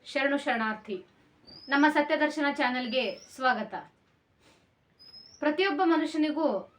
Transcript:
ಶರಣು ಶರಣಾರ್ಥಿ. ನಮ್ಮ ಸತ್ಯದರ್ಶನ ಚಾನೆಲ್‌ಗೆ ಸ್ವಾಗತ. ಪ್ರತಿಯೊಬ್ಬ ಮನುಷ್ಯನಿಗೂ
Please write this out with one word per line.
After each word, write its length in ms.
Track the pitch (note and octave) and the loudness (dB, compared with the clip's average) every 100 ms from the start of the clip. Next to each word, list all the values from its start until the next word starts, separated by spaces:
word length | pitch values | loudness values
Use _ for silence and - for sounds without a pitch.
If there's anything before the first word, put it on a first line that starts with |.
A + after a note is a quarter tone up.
| - | -8
ಶರಣು 260 | C#4 C#4 C#4+ | -2 0 -2
ಶರಣಾರ್ಥಿ. 640 | C#4+ A#3 A3 G#3+ - F#3 - _ _ _ - - - | -2 -2 -2 -6 -8 -12 -12 _ _ _ -20 -16 -2
ನಮ್ಮ 200 | C#4+ D4+ | 4 4
ಸತ್ಯದರ್ಶನ 580 | D#4 D4 D4+ D4+ D4+ C#4+ | 4 2 2 0 0 -2
ಚಾನೆಲ್‌ಗೆ 680 | C#4 B3+ B3+ B3 B3+ G#3+ F#3 - | 0 -2 -2 -2 -2 -4 -6 -14
ಸ್ವಾಗತ. 400 | - C4 A3 G#3 F3 - _ _ _ _ _ _ _ _ _ _ _ - - - - | -2 0 0 -4 -10 -14 _ _ _ _ _ _ _ _ _ _ _ -20 -20 -20 -4
ಪ್ರತಿಯೊಬ್ಬ 440 | D4 D4+ F#4+ D4 | -2 0 0 2
ಮನುಷ್ಯನಿಗೂ 880 | E4+ D#4+ D4+ D#4+ D4+ D4 D4+ G3 - | 2 2 0 0 0 0 0 -2 -6